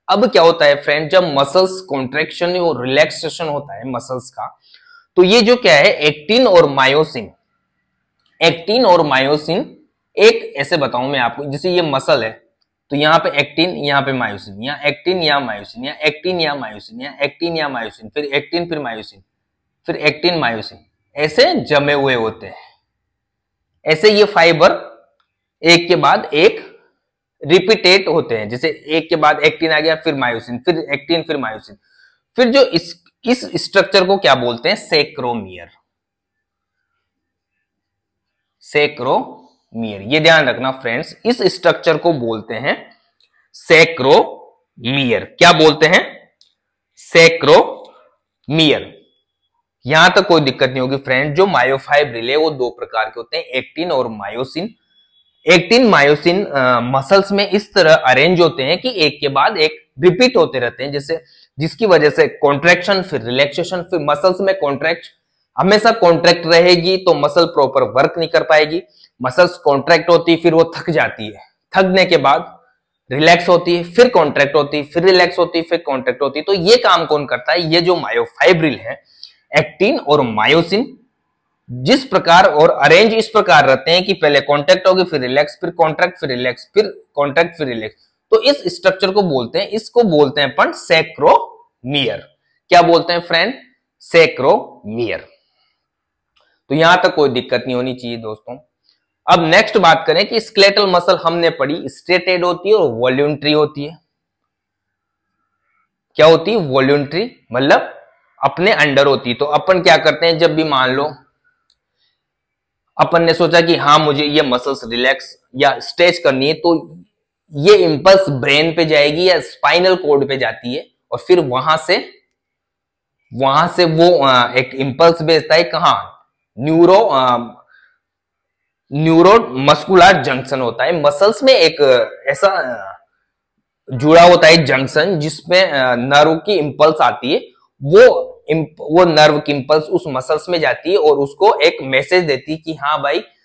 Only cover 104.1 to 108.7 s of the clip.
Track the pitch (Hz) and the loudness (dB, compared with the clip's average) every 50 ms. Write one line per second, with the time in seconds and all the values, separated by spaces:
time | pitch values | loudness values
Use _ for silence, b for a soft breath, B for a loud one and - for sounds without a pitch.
104.1 | _ _ _ _ _ _ _ _ _ _ _ _ _ _ _ _ _ _ _ _ | _ _ _ _ _ _ _ _ _ _ _ _ _ _ _ _ _ _ _ _
105.1 | _ _ _ _ _ _ _ _ _ _ _ _ _ _ _ _ _ _ _ _ | _ _ _ _ _ _ _ _ _ _ _ _ _ _ _ _ _ _ _ _
106.1 | _ - 151 160 165 160 165 202 233 220 165 135 127 135 131 131 143 147 139 131 | _ 2 4 4 4 4 2 -2 -2 -2 -2 -2 0 0 2 2 2 0 -2 -4
107.1 | 151 175 226 247 - _ _ _ 113 127 135 147 208 254 - - - - - _ | -6 -6 -6 -8 -10 _ _ _ -6 -2 0 2 2 2 0 -4 -12 -20 -20 _
108.1 | _ _ _ _ _ - 135 131 - - 175 208 | _ _ _ _ _ -6 -6 -4 -4 -2 -2 0